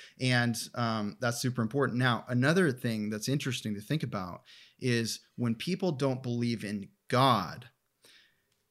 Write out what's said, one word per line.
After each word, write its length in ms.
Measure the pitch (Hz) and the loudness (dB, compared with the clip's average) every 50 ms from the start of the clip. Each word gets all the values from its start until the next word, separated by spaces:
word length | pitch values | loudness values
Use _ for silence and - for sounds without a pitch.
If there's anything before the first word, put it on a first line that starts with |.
| - - - - | -20 -18 -6 -2
And, 380 | 127 127 127 120 120 117 113 - - - - | 2 2 4 4 4 2 0 -2 -6 -8 -4
um, 440 | 120 120 113 113 110 104 104 - - | -2 0 0 0 0 -2 -4 -4 -2
that's 200 | 123 117 120 - | -2 -2 0 0
super 220 | - 127 127 123 | -2 -2 0 0
important. 380 | 113 107 - 143 135 - 107 123 | -2 0 0 0 0 0 2 2
Now, 260 | 131 127 117 107 - | 2 2 2 2 0
another 440 | - 123 123 127 147 170 190 180 143 | -2 0 2 4 4 4 4 4 2
thing 400 | 123 - - 120 113 107 104 107 | 2 0 -2 -2 -2 -2 -2 -4
that's 180 | 110 107 - 131 | -4 -4 -2 -2
interesting 460 | 139 139 - 139 123 - - 110 104 | -2 0 -2 -2 -4 -4 -4 -4 -6
to 60 | 101 | -4
think 200 | 107 - 143 156 | -4 -2 -2 -2
about 420 | 139 120 - 101 92 90 - - - - - - - - _ - | -2 -4 -4 -6 -6 -8 -10 -14 -16 -20 -20 -20 -20 -20 _ -4
is 400 | 123 127 120 117 113 107 - - _ _ _ | -2 0 2 2 0 -2 -4 -8 _ _ _
when 180 | - 120 117 113 | -2 -2 -2 -2
people 380 | - - 175 180 180 190 180 | -2 -2 -4 -2 0 0 -2
don't 320 | 123 127 143 135 131 123 127 | 0 0 0 -2 -2 -2 -4
believe 400 | 123 120 120 120 120 117 110 110 | -4 -2 0 0 0 -2 -2 -4
in 260 | 98 104 101 98 - _ _ _ - | -4 -6 -6 -8 -10 _ _ _ 0
God, 600 | 127 123 135 131 117 101 87 78 78 - - - _ _ _ _ _ _ _ - - - _ _ _ _ _ _ _ _ _ _ | 4 4 6 6 4 4 0 -4 -8 -12 -16 -20 _ _ _ _ _ _ _ -20 -20 -20 _ _ _ _ _ _ _ _ _ _